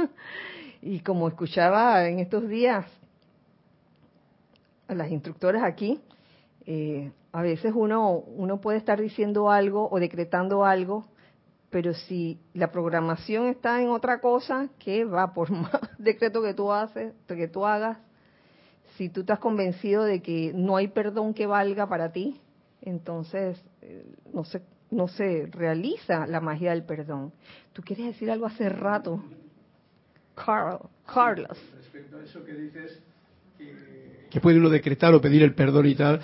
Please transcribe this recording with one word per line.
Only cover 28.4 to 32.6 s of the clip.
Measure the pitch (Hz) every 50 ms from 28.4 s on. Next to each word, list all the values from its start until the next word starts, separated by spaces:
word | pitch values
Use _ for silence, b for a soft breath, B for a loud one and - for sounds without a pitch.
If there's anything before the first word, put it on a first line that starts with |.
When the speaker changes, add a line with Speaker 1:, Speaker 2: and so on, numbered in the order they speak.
| 233
Speaker 1:
hace | 220 220 - 220 196
rato? | 190 - 196 202 208 208 208 185 165 - - - - - - - _ _ _ _ _ _ _ _ _ _ _ _ _ _ _ _ -
Carl, | - - - 214 214 - - 180 - - - _ _ _ -
Carlos. | - 254 240 240 208 - - - - - - - -
Speaker 2:
Respecto | - - - - 143 143 - 151
a | 151 151
eso | - - 170 -
que | 160 147
dices, | 147